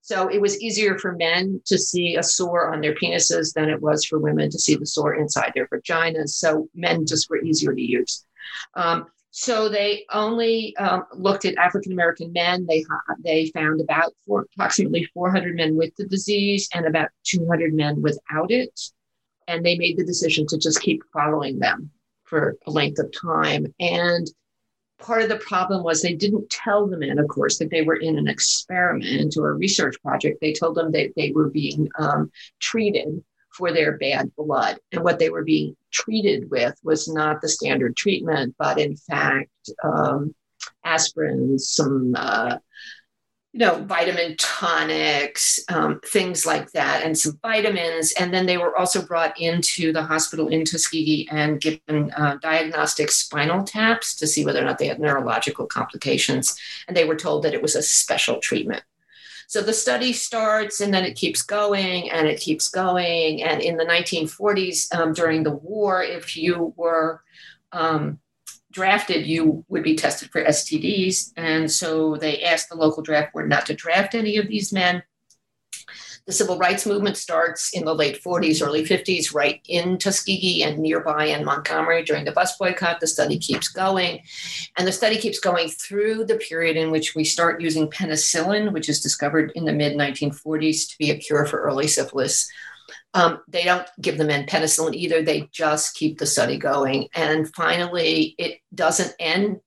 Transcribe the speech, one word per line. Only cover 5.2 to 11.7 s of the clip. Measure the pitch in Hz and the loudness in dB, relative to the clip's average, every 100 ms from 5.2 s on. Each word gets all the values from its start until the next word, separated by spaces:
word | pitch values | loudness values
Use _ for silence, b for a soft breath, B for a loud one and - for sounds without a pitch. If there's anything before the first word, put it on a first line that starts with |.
| 151 139 117 | 0 0 -2
their | - - | -2 -4
vaginas. | - - 165 165 160 151 - | -6 -2 0 0 -2 -4 0
So | 165 156 156 | 2 2 -2
men | - 170 170 156 | -2 0 2 2
just | 160 - | 0 0
were | 160 | -2
easier | 160 156 147 | 0 2 2
to | 131 123 123 | 0 0 0
use. | - - _ B B B B | 0 -6 _ B B B B
Um, | - 170 170 165 _ _ - | -2 0 0 -4 _ _ -8
so | - 220 214 | -2 0 2
they | 208 202 202 - | 2 0 -2 -4
only, | 208 214 233 226 226 214 - | -2 0 2 2 2 -2 -2
um, | 196 185 - - 185 | 0 0 -4 -2 0
looked | 196 190 | 2 0
at | - | 2
African-American | 180 | 2